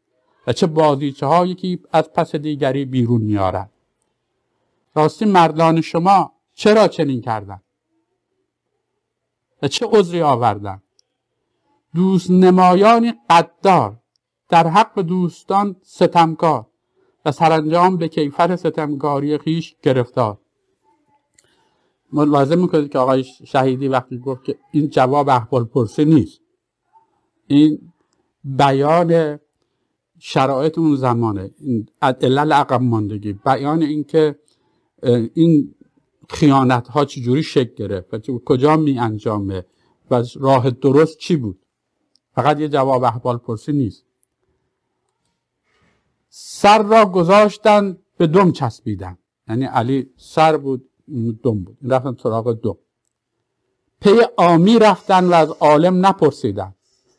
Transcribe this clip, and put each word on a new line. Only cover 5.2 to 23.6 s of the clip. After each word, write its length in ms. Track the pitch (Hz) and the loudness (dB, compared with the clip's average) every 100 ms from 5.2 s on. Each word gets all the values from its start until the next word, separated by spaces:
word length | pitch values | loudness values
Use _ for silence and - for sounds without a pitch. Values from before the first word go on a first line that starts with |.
مردان 560 | 214 190 160 156 165 165 | 0 4 2 2 2 2
شما 520 | 156 170 180 196 147 _ _ | -2 -2 2 2 0 _ _
چرا 340 | - 208 220 196 | -2 2 4 2
چنین 320 | - 147 127 | 0 -4 -4
کردند 420 | 120 110 98 95 _ _ _ _ _ _ _ _ _ _ _ _ _ _ _ _ _ _ _ _ | -6 -8 -10 -18 _ _ _ _ _ _ _ _ _ _ _ _ _ _ _ _ _ _ _ _
و 60 | 143 | -8
چه 180 | - 226 | -6 0
عذری 360 | 214 175 175 | 0 0 0
آوردند؟ 600 | 151 123 120 101 101 95 _ _ _ _ _ _ _ _ _ _ _ | 0 0 0 -2 -8 -16 _ _ _ _ _ _ _ _ _ _ _
دوست 360 | 165 190 190 180 | -4 0 0 2
نمایانی 840 | 185 185 185 180 180 208 233 233 226 - | 4 4 6 4 4 4 4 0 -4 0
قدار، 680 | 170 165 _ 196 170 107 110 _ _ _ _ _ | 2 0 _ 2 2 0 -6 _ _ _ _ _
در 180 | 170 165 | 2 2
حق 340 | 185 226 214 | 2 0 -2
دوستان 760 | 170 185 175 - - 190 202 - | -4 -4 -4 -6 -4 -2 -4 -8
ستمکار 840 | _ - 175 175 165 156 170 135 - _ _ _ _ _ | _ -2 0 2 0 0 -2 -2 -6 _ _ _ _ _
و 80 | 156 | -6
سرانجام 640 | 131 160 160 151 170 175 185 | 0 2 2 0 0 0 0
به 120 | 165 | -4
کیفر 480 | - 147 - 175 175 | -4 -4 -2 -2 -2
ستمکاری 840 | 165 160 151 147 151 139 143 147 | -6 -6 -6 -6 -4 -4 -4 -4
خویش 380 | - 165 - _ | -4 -6 -8 _
گرفتار. 560 | 147 131 120 - 113 98 _ _ _ _ _ _ _ _ _ _ _ _ _ _ _ _ _ | -2 -2 -2 -2 -4 -4 _ _ _ _ _ _ _ _ _ _ _ _ _ _ _ _ _
ملاحظه 440 | 147 147 147 135 170 | -2 2 2 2 2
می‌کنید 340 | 180 160 143 | 2 0 -2
که 80 | 139 | -2
آقای 260 | 131 131 | 0 0
شهیدی 640 | 131 - 123 135 | -2 -12 -4 -2